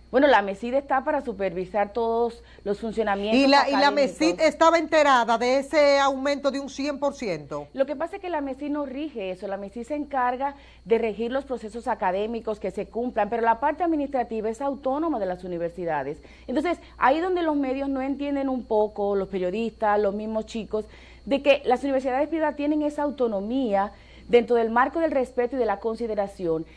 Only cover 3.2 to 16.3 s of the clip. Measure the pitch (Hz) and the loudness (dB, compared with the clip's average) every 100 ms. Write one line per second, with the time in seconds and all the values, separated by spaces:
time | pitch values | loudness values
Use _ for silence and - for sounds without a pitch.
3.2 | 202 240 277 277 262 269 285 294 269 - | 2 4 6 6 4 2 2 2 0 2
4.2 | 311 359 311 302 330 339 330 320 285 254 | 0 2 0 4 4 4 2 4 6 4
5.2 | 226 233 247 269 277 320 285 277 277 269 | 4 2 2 2 2 4 6 6 4 2
6.2 | 269 285 277 269 277 269 285 277 285 285 | -2 0 0 -2 -6 -6 -6 -2 -4 -4
7.2 | 214 160 143 147 147 254 269 277 330 392 | -6 -6 -6 -10 -8 -4 -2 -2 -6 -6
8.2 | 359 311 277 269 294 294 277 254 302 233 | -4 -4 -4 -6 -4 -4 -4 -6 -8 -6
9.2 | 190 185 202 196 196 240 233 302 285 269 | -8 -6 -8 -8 -8 -12 -8 -6 -4 -2
10.2 | 247 254 277 277 - - 180 226 226 202 | -2 -2 -6 -6 -20 -20 0 0 0 -2
11.2 | 233 262 277 240 214 233 240 208 196 185 | -4 -4 -4 -8 -8 -8 -6 -2 0 0
12.2 | 220 233 220 208 196 196 190 220 247 214 | -2 -4 -6 -6 -6 -6 -8 -4 -4 -2
13.2 | 208 233 226 226 285 285 339 311 277 269 | 0 2 2 2 0 0 0 0 -2 -2
14.2 | 233 220 214 220 277 247 262 277 330 254 | -4 -4 -4 -4 -6 -4 -4 -2 -2 -2
15.2 | 185 180 185 170 170 180 170 147 135 156 | -4 -4 -6 -6 -6 -4 -4 -2 -4 -8
16.2 | - | -14